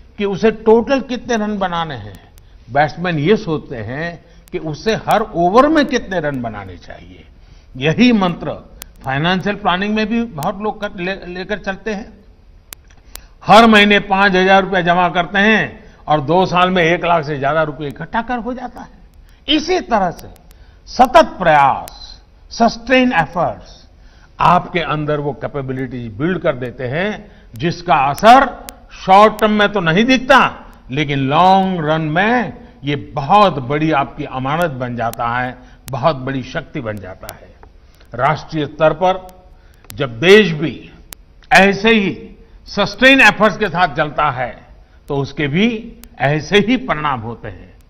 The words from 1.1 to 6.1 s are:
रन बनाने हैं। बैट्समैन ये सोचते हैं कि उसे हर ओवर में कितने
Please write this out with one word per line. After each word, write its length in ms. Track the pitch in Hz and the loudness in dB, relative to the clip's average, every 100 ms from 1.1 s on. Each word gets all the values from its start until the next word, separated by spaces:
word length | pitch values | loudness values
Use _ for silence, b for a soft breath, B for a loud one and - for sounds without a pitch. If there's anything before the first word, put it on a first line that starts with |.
| 247 - 233 | -8 -4 -4
रन 220 | 214 208 | -4 -4
बनाने 360 | 185 170 160 | -4 -4 -6
हैं। 380 | 123 101 98 - - b b - | -8 -14 -18 -20 -20 b b -4
बैट्समैन 460 | 131 151 - 180 160 | 0 0 -2 -4 -2
ये 180 | 151 214 | 2 0
सोचते 400 | 170 151 147 127 | 0 -6 -8 -12
हैं 480 | 104 135 170 170 - b b | -10 -8 -10 -10 -18 b b
कि 60 | 175 | -10
उसे 360 | 160 143 220 | -10 -8 -4
हर 260 | 196 - 190 | -4 0 -2
ओवर 480 | 214 165 175 220 294 | -2 -2 2 4 4
में 180 | 320 262 | 4 0
कितने 340 | 240 - | -2 -4